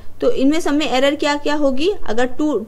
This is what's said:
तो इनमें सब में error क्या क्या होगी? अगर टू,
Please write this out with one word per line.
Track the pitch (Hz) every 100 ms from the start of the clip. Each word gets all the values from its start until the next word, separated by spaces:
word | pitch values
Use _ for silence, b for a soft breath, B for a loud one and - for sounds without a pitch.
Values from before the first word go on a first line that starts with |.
| B -
तो | 269
इनमें | - 269 311
सब | 330
में | 285 285
error | 247 277 294
क्या | 294 294
क्या | 294 302
होगी? | 277 254 381 403 -
अगर | 220 254
टू, | - 302 233